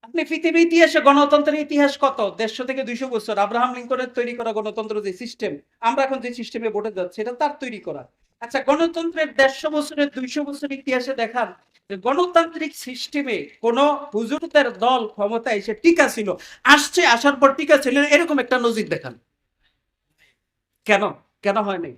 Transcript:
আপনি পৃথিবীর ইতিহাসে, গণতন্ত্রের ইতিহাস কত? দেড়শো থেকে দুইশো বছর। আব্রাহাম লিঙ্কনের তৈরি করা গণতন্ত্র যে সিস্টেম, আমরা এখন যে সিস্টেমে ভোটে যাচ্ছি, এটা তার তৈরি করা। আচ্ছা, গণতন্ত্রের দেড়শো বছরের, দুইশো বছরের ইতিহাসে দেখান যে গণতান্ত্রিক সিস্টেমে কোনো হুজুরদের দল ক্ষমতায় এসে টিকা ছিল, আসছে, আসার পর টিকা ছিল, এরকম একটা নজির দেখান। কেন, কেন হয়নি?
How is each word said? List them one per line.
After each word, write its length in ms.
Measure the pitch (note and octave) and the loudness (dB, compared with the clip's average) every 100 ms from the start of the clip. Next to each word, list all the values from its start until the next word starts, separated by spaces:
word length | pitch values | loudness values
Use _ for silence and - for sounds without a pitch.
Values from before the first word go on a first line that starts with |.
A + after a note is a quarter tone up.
| A3+ | -4
আপনি 140 | E4 D4+ | -4 -2
পৃথিবীর 360 | D#4 D#4+ E4 E4+ | -2 2 4 4
ইতিহাসে, 340 | E4 D#4+ D#4+ | 6 6 6
গণতন্ত্রের 580 | C#4 C#4 D4 D4 D4 D4+ D4 | 6 6 6 4 4 -2 0
ইতিহাস 260 | C#4+ C#4+ C4+ | 2 2 2
কত? 180 | C#4 C4+ G3+ E3+ | -2 0 -4 -2
দেড়শো 240 | A3 G#3+ | -6 -6
থেকে 180 | B3+ C4+ A3+ | -6 -6 -6
দুইশো 180 | A#3+ C4+ | -6 -4
বছর। 200 | A#3 A3 G3+ | -6 -4 -2
আব্রাহাম 320 | G3+ A#3 B3+ | 0 2 0
লিঙ্কনের 360 | B3 A#3+ B3 B3+ B3 | -2 -6 -6 -4 -4
তৈরি 140 | A#3+ A#3+ | -6 -4
করা 120 | A3+ G#3+ | -6 -4
গণতন্ত্র 380 | G#3+ A3 G#3+ G#3+ G3+ | -6 -8 -6 -6 -6
যে 60 | F#3 | -10
সিস্টেম, 300 | A#3+ - G#3 C#3+ _ _ | -12 -8 -8 -8 _ _
আমরা 200 | A3+ C4 C4+ | -2 0 -2
এখন 120 | C4 | -2
যে 60 | A#3+ | -6
সিস্টেমে 340 | A#3+ A3 A#3 A3+ | -10 -10 -6 -4
ভোটে 160 | G#3 G#3+ F#3+ | -4 -6 -6
যাচ্ছি, 200 | F3+ G3+ | -8 -6
এটা 100 | A3 A#3+ | -8 -2
তার 120 | D4 D4 | -4 -4
তৈরি 180 | B3+ G#3+ F3 | -12 -10 -12
করা। 160 | D3 B2+ _ _ _ | -12 -14 _ _ _
আচ্ছা, 160 | A#3 C4 C4 | -8 -4 0
গণতন্ত্রের 600 | D4+ E4+ E4 E4 E4 D4+ - | 0 0 -2 -6 -4 -6 2
দেড়শো 300 | C4+ C4+ D#4 D4+ | 2 2 -4 -4
বছরের, 320 | D4 D4+ C#4+ C4+ | -4 -2 -4 -4
দুইশো 240 | B3+ D4+ C#4+ | -8 -6 -6
বছরের 300 | C#4+ C#4+ C4+ | -8 -8 -8
ইতিহাসে 320 | C4+ B3+ B3 C4 | -4 -4 -2 -4
দেখান 260 | A3+ A#3+ G#3+ F#3+ _ _ _ | -4 -2 -4 -6 _ _ _
যে 60 | G3 G#3 | -6 -2
গণতান্ত্রিক 680 | C#4+ F4+ F4 E4 E4 D4+ - - | 0 2 2 2 -4 -10 -10 -14
সিস্টেমে 500 | B3+ - D4 C4 G3 C#3+ _ | -12 -6 -6 -4 -6 -8 _
কোনো 200 | A3+ A#3+ D4 C#4 - | -4 2 2 0 -4
হুজুরদের 520 | G#3 A3+ D4 E4 D4 C4+ F#3 | -6 -4 -6 0 0 0 0
দল 180 | A3+ B3+ A3 - | 0 0 -2 -4
ক্ষমতায় 420 | G#3 A3+ A#3 G#3 | -4 -4 -4 -4
এসে 140 | G3 | -4
টিকা 320 | G#3+ E4+ E4+ C4 | 2 2 4 2
ছিল, 200 | A#3 G#3 - - - | 2 -6 -6 -10 -4
আসছে, 380 | B3+ D4 C#4+ - D#4+ | 6 6 6 2 4
আসার 300 | A#3+ C#4+ C#4 | 4 4 4
পর 100 | C#4 C4+ | 4 4
টিকা 180 | D4+ D4 | 4 4
ছিল, 120 | C#4 C4+ D4 | 4 2 4
এরকম 220 | D4+ E4+ D4 | 4 4 0
একটা 120 | A#3+ B3 A#3+ | 0 0 2
নজির 220 | A3+ G3 | -2 -4
দেখান। 200 | E3+ C3 A#2+ _ _ _ _ _ _ _ _ _ _ _ _ _ _ _ _ - | -4 -6 -14 _ _ _ _ _ _ _ _ _ _ _ _ _ _ _ _ 0
কেন, 140 | G3+ G#3 - _ _ | 2 2 -6 _ _
কেন 120 | G3+ G3+ G#3 | -2 0 -2
হয়নি? 260 | F#3 D#3+ | -4 -8